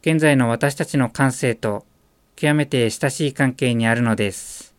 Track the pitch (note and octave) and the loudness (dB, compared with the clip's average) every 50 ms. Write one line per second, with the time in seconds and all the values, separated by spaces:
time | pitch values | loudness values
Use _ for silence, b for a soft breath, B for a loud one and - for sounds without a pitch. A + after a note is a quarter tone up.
0 | - D#3+ D#3+ D#3+ D#3 D3+ C#3+ C3 B2 A#2 A#2 A#2 - C#3+ C#3 - D#3+ - - D3 | 0 2 2 4 4 4 4 4 4 2 0 0 0 -2 -2 -2 -6 -2 0 0
1 | B2+ A#2 - - C#3 C3 B2+ - - B2+ A2+ - - A2+ G#2 G#2+ - _ _ _ | 0 0 0 0 0 0 0 0 -2 -2 -2 -2 -2 -4 -4 -4 -8 _ _ _
2 | _ _ _ _ _ _ _ - - D3 D3 D3+ D3 C#3+ - C3 A#2 A2+ - - | _ _ _ _ _ _ _ -4 0 0 2 2 0 0 0 0 0 0 -2 -2
3 | - C#3 - - D#3 C#3+ C3+ - C#3 C3 B2+ - - B2 A#2+ A#2 A2+ A2+ A#2 A#2 | -4 -4 -2 -2 -4 -4 -2 0 -2 -2 0 0 -2 0 0 2 2 2 2 2
4 | A#2+ A#2 A2 G2+ G#2 G2+ F#2 - - - - - - - _ | 2 0 0 0 -2 -4 -4 -8 -14 -16 -16 -18 -20 -20 _